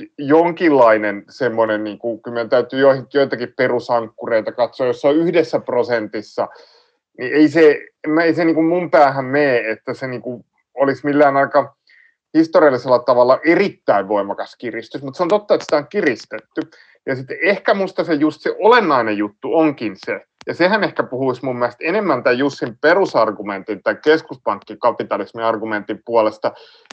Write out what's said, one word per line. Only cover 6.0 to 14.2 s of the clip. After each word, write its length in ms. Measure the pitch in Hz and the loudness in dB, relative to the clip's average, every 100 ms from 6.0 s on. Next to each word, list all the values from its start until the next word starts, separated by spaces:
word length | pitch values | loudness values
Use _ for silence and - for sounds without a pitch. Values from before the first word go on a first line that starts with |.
| 107 113 107 - 104 - - _ _ _ _ - | -4 -10 -10 -8 -8 -8 -20 _ _ _ _ -12
niin 160 | 123 | -2
ei 140 | 139 151 | 2 4
se, 320 | 160 151 - - _ 156 | 6 4 4 -6 _ -2
mä, 160 | 156 | 0
ei 120 | 165 | 2
se 100 | 160 | 2
niin 100 | 165 | 0
kuin 120 | 156 160 | 2 0
mun 240 | 180 165 | 0 0
päähän 340 | 170 143 135 | 4 4 2
mene, 460 | 127 143 143 120 110 | -2 0 2 0 -2
että 240 | 107 - | -8 -8
se 120 | - 131 | -10 -8
niin 160 | 123 | -10
kuin 220 | 127 120 - _ _ | -10 -12 -16 _ _
olisi 320 | - 139 135 147 | -2 0 0 0
millään 300 | 143 143 139 | 4 4 4
aika 400 | 139 147 - _ _ _ _ _ _ | 0 0 -2 _ _ _ _ _ _
historiallisella 640 | 311 160 185 151 123 131 123 | 0 4 4 4 2 2 0
tavalla 420 | - 123 123 131 | 2 4 4 4
erittäin 640 | 156 170 196 - - 104 98 | 2 2 0 -4 -2 0 0
voimakas 480 | 104 | -2